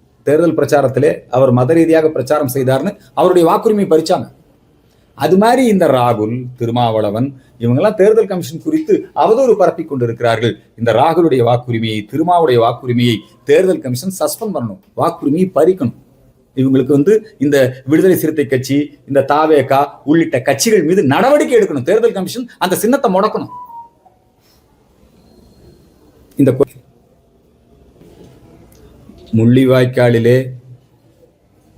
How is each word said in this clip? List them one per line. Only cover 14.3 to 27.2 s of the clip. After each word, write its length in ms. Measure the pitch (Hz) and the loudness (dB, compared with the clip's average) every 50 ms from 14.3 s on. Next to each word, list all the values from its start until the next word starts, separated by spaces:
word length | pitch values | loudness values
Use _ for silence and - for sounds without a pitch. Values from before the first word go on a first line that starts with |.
| - - 226 214 175 | -6 -6 -8 -8 -8
பண்ணணும், 260 | 139 120 107 95 - _ _ - | -8 -8 -10 -10 -14 _ _ -6
வாக்குரிமையை 540 | 117 139 170 - - - 143 143 175 185 185 - | -4 -4 -4 -4 -4 -4 -2 -2 0 -2 0 0
பறிக்கணும். 420 | 139 156 180 190 185 135 113 - - _ _ _ _ _ _ _ _ _ _ - | 2 2 2 2 0 -2 -6 -6 -8 _ _ _ _ _ _ _ _ _ _ -4
இவங்களுக்கு 380 | 131 131 135 131 131 135 131 147 139 | -2 0 0 2 0 2 2 2 2
வந்து 360 | 143 190 220 214 220 - - - | 2 2 2 0 0 -6 -8 -4
இந்த 440 | 135 147 139 139 131 123 127 - - | -2 0 2 2 2 0 -2 -6 -4
விடுதலை 300 | 127 151 165 170 190 180 | -2 0 2 4 2 2
சிறுத்தை 300 | - - 156 156 156 143 | 2 0 -2 -2 -2 -2
கட்சி, 520 | 123 135 127 127 - 139 143 147 147 - - _ | -2 -2 -4 -2 -2 -2 -2 -4 -4 -10 -16 _
இந்த 180 | - 139 139 135 139 | -4 -2 0 0 0
தாவேகா 580 | 143 151 156 156 156 143 131 131 135 135 143 - - - - | 0 0 2 2 2 2 2 2 0 0 0 -2 -6 -8 -2
உள்ளிட்ட 380 | 135 156 165 156 - - 123 | 0 0 0 0 0 -2 -4
கட்சிகள் 420 | 123 143 135 - - 233 214 202 147 | -2 -2 -2 -2 0 0 0 0 0
மீது 180 | 151 185 196 | 0 0 0
நடவடிக்கை 560 | 180 127 139 165 208 262 294 294 302 - 254 233 | 0 0 0 0 2 2 2 2 2 2 0 0
எடுக்கணும். 240 | 202 170 160 135 | 0 0 -4 -4
தேர்தல் 300 | 120 156 202 226 226 233 | -2 0 0 0 0 0
கமிஷன் 360 | 185 190 185 - - 240 254 - - - | -2 -4 -8 -8 -8 -10 -12 -12 -8 -6
அந்த 180 | - 185 185 | -4 -4 -4
சின்னத்தை 380 | 185 - 226 262 269 - 196 185 | -2 -2 0 0 0 0 0 0
முடக்கணும். 380 | 185 311 311 - - - - - - - - - - - - _ _ _ _ _ _ _ _ _ _ _ _ _ _ _ _ _ _ _ _ _ _ _ _ _ _ _ _ _ _ _ _ _ _ - - - _ _ _ _ _ _ _ _ _ _ _ _ | 0 0 -2 -2 -6 -10 -10 -14 -18 -20 -20 -20 -20 -20 -20 _ _ _ _ _ _ _ _ _ _ _ _ _ _ _ _ _ _ _ _ _ _ _ _ _ _ _ _ _ _ _ _ _ _ -20 -20 -20 _ _ _ _ _ _ _ _ _ _ _ _
இந்த 140 | - 139 131 | 0 0 0
கொ-, 240 | 127 127 135 - - - _ _ _ _ _ _ _ _ | 2 0 -2 -4 -6 -20 _ _ _ _ _ _ _ _